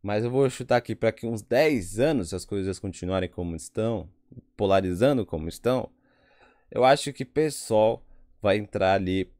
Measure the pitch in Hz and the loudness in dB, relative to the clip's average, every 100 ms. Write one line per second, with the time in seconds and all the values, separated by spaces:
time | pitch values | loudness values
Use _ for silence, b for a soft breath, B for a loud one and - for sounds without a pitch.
0 | 101 104 120 127 139 - 123 123 - 110 | -2 -2 0 2 0 0 0 0 0 -2
1 | 113 110 117 113 101 123 156 135 92 101 | -2 -2 -6 -8 0 2 4 2 -2 -2
2 | 139 147 85 90 - 101 95 92 101 87 | 0 0 -4 -8 -6 -6 -4 -6 -8 -8
3 | 90 95 90 - 87 82 - - 110 110 | -4 -2 -4 -6 -8 -8 -8 -4 -2 -2
4 | 80 _ _ - _ - 101 95 95 87 | -8 _ _ -20 _ -2 2 4 2 2
5 | 127 135 98 78 80 - 117 127 - _ | 2 2 -2 -6 -8 -4 -2 -2 -4 _
6 | b b b b b b b - 123 143 | b b b b b b b 2 4 4
7 | - 139 135 - 156 - - 110 110 117 | 0 -8 -6 -2 -2 -2 0 4 4 0
8 | - - - _ 104 101 104 104 95 98 | -10 -20 -20 _ 0 0 0 0 2 2
9 | 92 95 90 _ | 2 -2 -4 _